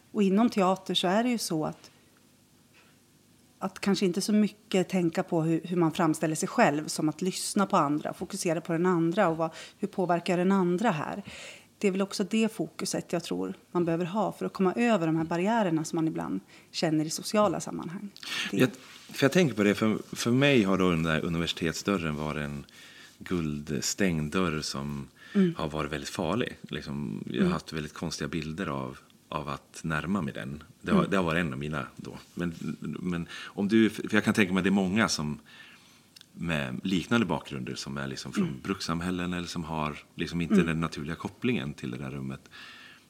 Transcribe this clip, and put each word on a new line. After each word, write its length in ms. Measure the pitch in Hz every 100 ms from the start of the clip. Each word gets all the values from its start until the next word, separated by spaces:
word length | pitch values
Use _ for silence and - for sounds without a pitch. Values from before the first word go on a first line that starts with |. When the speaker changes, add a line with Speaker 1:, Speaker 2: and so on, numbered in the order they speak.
| _
Speaker 1:
Och 100 | 214
inom 280 | 196 190 240
teater 440 | 214 185 190 -
så 140 | 180 180
är 140 | 202
det 80 | 247
ju 80 | 233
så 260 | - 160
att, 260 | 151 - - _ _ _ _ _ _ _ _ _ _ _ _ _ _ _ _ -
att 200 | 190 -
kanske 260 | 196 196 190
inte 140 | 185
så 120 | 190
mycket 560 | 208 208 - - 190 175
tänka 340 | 190 170 175
på 200 | 170 170
hur, 180 | 160 160
hur 120 | 170 180
man 160 | 165
framställer 420 | 160 160 151 160
sig 140 | 160 190
själv, 380 | - 190 147 160
som 220 | - 156
att 140 | -
lyssna 440 | 180 - - 208 190
på 100 | 185
andra, 380 | 147 147 -
fokusera 460 | - 185 196 180 165
på 120 | -
den 140 | 165 180
andra 420 | 175 165 185 180
och 80 | 160
vad, 140 | 165 - - -
hur 100 | 190
påverkar 480 | - 175 170 170 175
den 160 | 185
andra 380 | 196 175 180 226
här. 320 | 156 - 190 - - - - - -
Det 100 | 202
är 40 |
väl 100 | 190
också 220 | 196 -
det 280 | 196 220 220
fokuset 600 | - 160 - 190 - -
jag 120 | 175
tror 300 | - 180 185 190 _
man 120 | 180
behöver 200 | 170 165
ha 280 | 175 214 175
för 140 | - 185
att 60 |
komma 200 | - 185
över 320 | 233 240 208 160
de 100 | 160
här 80 |
barriärerna 600 | 160 170 190 233 190 160
som 120 | 156 170
man 120 | 160
ibland 320 | 165 160 190 - - -
känner 340 | - 165 156
i 60 | 156
sociala 500 | - - 208 208 156
sammanhang. 480 | - 170 165 190 202 - - - -
Det 60 | -
Speaker 2:
Jag, 140 | 127 - - - -
för 120 | -
jag 80 | 135
tänker 220 | 180 160
på 80 | 110
det, 120 | 101
för, 240 | 98 110 98 - -
för 140 | 120
mig 320 | 127 143 135
har 160 | 98 92
då 120 | 92
den 120 | 82
där 220 | 82 78
universitetsdörren 920 | 90 82 82 - 82 - - 98 82 73
varit 260 | 76 73
en 200 | 73 71 69 - - - - -
guldstängd 1120 | - 90 78 73 73 69 - - 98 80 76
dörr 280 | 95 90 78
som 480 | - 69 71 71 69 _ -
Speaker 1:
Mm. 200 | 202 185 165
Speaker 2:
har 100 | 78
varit 240 | 76 73
väldigt 160 | 73 69
farlig. 480 | - 80 107 - -
Liksom, 640 | - 73 73 71 64 50 -
jag 80 |
har 60 | 60
Speaker 1:
Mm. 120 | -
Speaker 2:
haft 200 | 80 -
väldigt 220 | 78 76
konstiga 340 | - 85 - 76
bilder 380 | 82 76 80 87
av, 320 | 69 64 67 - _ -
av 200 | 76 71
att 320 | 69 _ -
närma 380 | 80 78 73 101
mig 120 | 71
den. 280 | 58 60 76 - -
Det 80 | -
har, 60 | 107
Speaker 1:
Mm. 120 | -
Speaker 2:
det 60 | 98
har 80 |
varit 160 | 85 82
en 120 | 85
av 60 | 64
mina 280 | 73 76 62 -
då. 220 | - - -
Men, 200 | - 87 82 80 73
men 480 | 85 73 90 85 85 -
om 240 | - - 101
du, 220 | 110 110
för 180 | - -
jag 100 | 107
kan 100 | 110
tänka 180 | 107 92
mig 80 | 95
att 40 |
det 40 | 92
är 40 |
många 360 | 101 92 104 95
som 300 | - 76 73 - - - - - - _ - -
med 480 | - 85 78 65 62
liknande 420 | 95 92 - 120 95
bakgrunder 480 | 71 - 69 64
som 240 | 65 71 69
är 80 | 67
liksom 260 | 65 67
från 120 | - 87
Speaker 1:
Mm. 120 | 65
Speaker 2:
brukssamhällen 720 | - 95 - 85 90 90 90
eller 140 | 87 85
som 180 | 90
har 320 | 78 80 76 76 -
liksom 260 | - 80 85
inte 140 | 82
Speaker 1:
Mm. 120 | 101 82
Speaker 2:
den 140 | 80
naturliga 360 | 80 - 73 82
kopplingen 580 | 101 - 123 110 71
till 160 | 73 65
det 80 | 62
där 120 | 67
rummet, 380 | 69 65 67 - - - - - - _